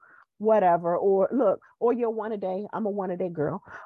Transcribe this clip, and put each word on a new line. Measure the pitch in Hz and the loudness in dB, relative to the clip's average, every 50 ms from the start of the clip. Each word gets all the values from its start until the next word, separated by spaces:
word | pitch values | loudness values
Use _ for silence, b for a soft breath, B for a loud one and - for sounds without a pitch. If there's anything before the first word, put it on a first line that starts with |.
| b b b b b b _ | b b b b b b _
whatever, | - 202 220 220 214 190 180 170 170 175 170 175 | -2 2 2 4 4 4 4 4 2 2 0 0
or | - - 196 196 190 190 - | 2 2 2 4 4 2 2
look, | - 269 254 190 - - b b b b | 2 2 2 2 2 0 b b b b
or | - 240 247 | 0 0 2
your | 233 240 226 | 0 0 -2
one | 226 220 208 220 | -2 -4 -6 -6
a | 226 | -6
day. | 202 196 185 185 190 208 - | -4 -4 -4 -4 -4 -6 -6
I'm | - - 220 | -6 -4 -4
a | 202 | -4
one | 202 202 190 185 | -2 -2 -4 -4
a | 180 | -4
day | 180 190 175 | -4 -4 -4
girl. | 170 165 143 - 156 202 - B B B B | -2 -2 -2 -2 -4 -6 -10 B B B B